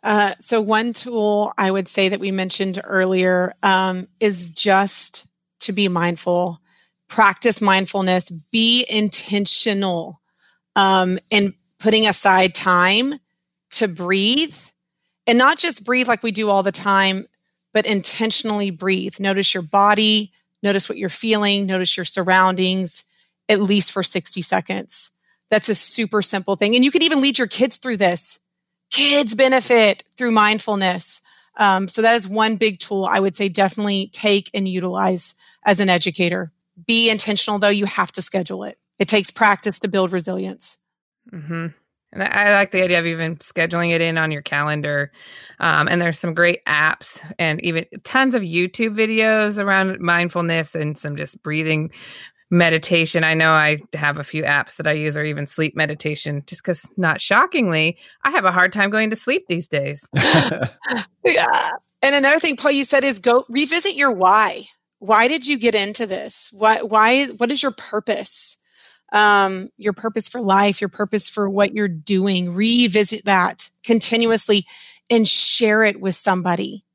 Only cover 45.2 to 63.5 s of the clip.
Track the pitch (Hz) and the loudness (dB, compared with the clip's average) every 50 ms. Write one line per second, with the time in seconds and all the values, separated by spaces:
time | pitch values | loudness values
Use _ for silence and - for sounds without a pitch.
45.2 | - - - - - - - _ - 170 156 151 151 - 170 175 175 170 160 - | -20 -20 -20 -20 -20 -20 -12 _ -2 0 2 2 2 2 0 0 0 -2 -2 -4
46.2 | - 175 160 160 175 175 175 - _ - 151 147 151 156 - - - - - - | -6 -6 -2 2 2 2 2 0 _ -2 0 2 2 2 0 -2 -6 -10 -10 -10
47.2 | - 156 - _ 170 160 151 160 - 170 165 165 165 _ - - _ - - 262 | -12 -18 -8 _ -2 -2 -2 -2 -4 -4 -4 -4 -6 _ -14 -16 _ -4 0 0
48.2 | 269 269 247 240 202 170 160 175 175 185 180 - 233 226 208 208 220 220 220 220 | 2 2 0 -2 -4 -2 -2 -2 -2 -2 _ -4 -4 -4 0 -2 -2 0 0 0
49.2 | 220 220 220 220 214 208 208 208 202 196 196 190 190 190 190 - 180 170 175 170 | 2 2 2 2 0 0 -2 -4 -2 0 2 2 2 0 -2 -4 -2 0 0 0
50.2 | 175 175 - 175 170 165 165 165 160 156 - 165 151 151 151 - - 151 143 143 | 0 -2 -2 -4 -2 -2 -2 -2 -2 -4 -6 -6 -6 -6 -6 -8 -8 -10 -8 -8
51.2 | 151 143 - - _ 156 151 156 160 156 156 156 156 165 - - - - - - | -10 -10 -12 -12 _ -4 -4 -2 0 0 -2 -2 -2 -6 -10 -16 -20 -20 -20 -20
52.2 | - - _ _ _ _ - 175 175 165 160 160 156 - 180 170 165 156 - 175 | -20 -20 _ _ _ _ 2 4 4 4 2 0 0 0 0 0 0 0 0 0
53.2 | 160 160 160 160 160 160 160 156 151 151 151 151 151 _ - 151 147 147 147 151 | 0 2 2 2 4 4 4 4 4 2 0 -2 -4 _ -10 -4 -2 -2 -2 -4
54.2 | 143 - - 156 156 - 143 143 - - - - 160 156 151 151 151 156 147 151 | -8 -8 -6 -4 -2 0 0 -2 -2 -4 -8 -6 -4 -2 -2 -2 -2 -4 -4 -4
55.2 | 151 151 147 147 143 143 - - 160 156 - - 156 151 147 147 - 156 151 143 | -4 -6 -6 -6 -8 -8 -4 -2 -2 -4 -2 -2 -4 -4 -4 -6 -6 -8 -6 -6
56.2 | - 151 147 143 139 - - - - - 175 156 - - _ - 185 165 156 - | -8 -8 -8 -8 -8 -10 -16 -12 -6 -6 -4 -4 -6 -10 _ -4 -2 -2 -2 -2
57.2 | - - 196 220 277 370 - 320 247 190 165 156 156 160 170 _ - - - _ | -2 0 2 2 2 2 2 0 0 2 2 2 2 2 0 _ -12 -20 -20 _
58.2 | _ 269 294 370 202 185 180 180 180 185 185 208 202 202 208 214 220 220 214 226 | _ -2 0 2 0 2 4 4 2 2 2 0 0 0 2 0 0 0 -2 -4
59.2 | - - 269 381 381 _ 175 170 175 - - 147 139 139 147 147 - - - 139 | -2 -2 -2 -2 -2 _ -6 -6 -4 -4 -4 -4 -4 -4 -8 -10 -14 -6 -2 0
60.2 | - - 160 165 143 - - - - 120 - _ - - 247 233 196 - _ _ | 2 4 4 4 2 2 -2 -4 -6 -8 -8 _ -8 -8 -6 -6 -8 -10 _ _
61.2 | _ - - - 170 120 - - - - - - _ _ _ _ - 269 277 285 | _ 0 2 2 2 0 0 -2 -2 -4 -8 -10 _ _ _ _ 0 2 2 4
62.2 | 269 277 294 320 311 330 294 240 - 294 285 277 277 - - 277 254 277 262 196 | 4 4 2 2 2 0 -4 0 0 0 2 2 2 2 2 2 2 2 -2 0
63.2 | - 240 240 247 269 _ | 2 2 2 2 2 _